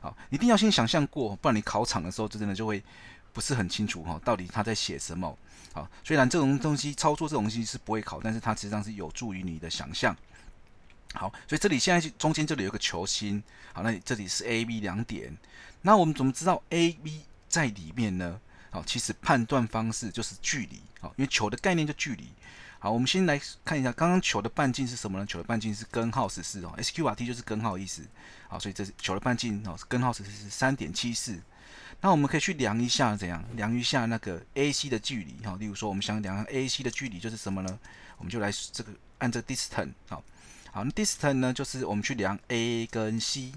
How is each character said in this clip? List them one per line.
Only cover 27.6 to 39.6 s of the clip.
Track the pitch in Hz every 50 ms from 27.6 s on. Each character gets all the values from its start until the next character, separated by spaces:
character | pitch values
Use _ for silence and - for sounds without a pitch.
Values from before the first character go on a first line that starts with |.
号 | 110 113 95 92
意 | 98
思。 | 90 - 82 76 69 - - - - - - - -
好， | 92 82
所 | - 101
以 | 95
这 | - 104
是 | 95 - -
球 | - - 95
的 | 101
半 | 104 127 123
径 | 117 - 117 104 101 107
哦， | 98 82 - - -
根 | 123 123 123
号 | 123 117
十 | - 101
四 | 101
是 | 101 104 101 101
三 | - - 135 131 139
点 | - 101 80 87
七 | - - 120 117
四。 | - - - 104 85 - - - - - - - - - - - -
那 | - 196
我 | 185
们 | 151 143
可 | 135 -
以 | 156
去 | - - 185
量 | 147 131 107 104 113 120
一 | 123
下 | - - 139 120 107
怎 | 101 98 87
样？ | 87 82 92 110 117
量 | 117 104 107 117
一 | 120 120
下 | - - 135 117
那 | 113 113 110
个 | - 104 90 82 78 - -
A | 135 139 147 135
C | - - 139
的 | 127 107
距 | 104 - 139 117 92
离 | 71 62 - 110
哈。 | 107 92 95
例 | 107
如 | 107 101
说， | - 110 107
我 | 98
们 | 98 101
想 | - 107 107 104
量 | 95 95 101 107
A | - - 131 135
C | 131 - - 131
的 | 131
距 | - - 143 127
离 | 104 87
就 | 90 113
是 | 110
什 | 110 - 101 98
么 | 95 92
呢？ | 95 95 104 - - - - - - -
我 | - -
们 | 90
就 | 95 120
来 | 104 104 101 - - - -
这 | - -
个 | - 98 - - - - -
按 | 127 123
这 | 113 120
个 | 113 - 135
distance， | 123